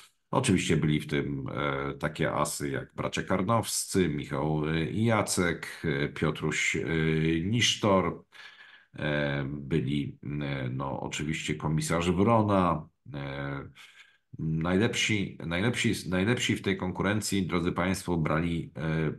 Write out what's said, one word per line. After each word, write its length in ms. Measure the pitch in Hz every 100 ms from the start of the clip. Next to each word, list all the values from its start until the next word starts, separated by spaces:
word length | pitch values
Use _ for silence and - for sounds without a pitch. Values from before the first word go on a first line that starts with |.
| - _ -
Oczywiście 460 | 135 131 90 - 80
byli 220 | 78 73
w 80 | -
tym, 380 | 71 71 69 65
e, 460 | 55 71 69 69
takie 380 | 69 - 156 76
asy 360 | 67 73 - 71
jak 260 | 65 67 -
bracia 280 | - -
Karnowscy, 880 | - 95 92 117 - - - 95 82
Michał, 600 | 73 64 69 76 78 76
e, 160 | 80 80
i 200 | 101 113
Jacek, 760 | 107 98 - 87 78 - -
e, 260 | 82 69 71
Piotruś, 640 | - 80 78 78 - - -
e, 100 | - 80 80 80 80 82
Nisztor, 800 | 92 117 110 - 107 95 85 80 - - - - - - _ -
e, 500 | 76 73 71 71 67
byli, 680 | 73 69 80 64 71 67 - 65 73
e, 280 | 71 69 64
no, 300 | 65 69 64
oczywiście 560 | - - 78 80 - 76
komisarz 560 | 78 78 78 85 87
Wrona, 760 | 90 107 113 104 98 87 78 - _ -
e, 560 | 71 69 69 69 69 - - - - - _ _ -
najlepsi, 960 | 80 80 85 92 123 - - 104 - - 82
najlepsi, 640 | 87 117 120 113 92 -
najlepsi 460 | 90 104 123 - 104
w 60 |
tej 160 | 101 92
konkurencji, 720 | 92 90 95 104 - 98 82
drodzy 240 | 87 87
państwo, 460 | 85 90 90 - 87
brali, 540 | 78 78 85 82 - -
e, 360 | 80 80 76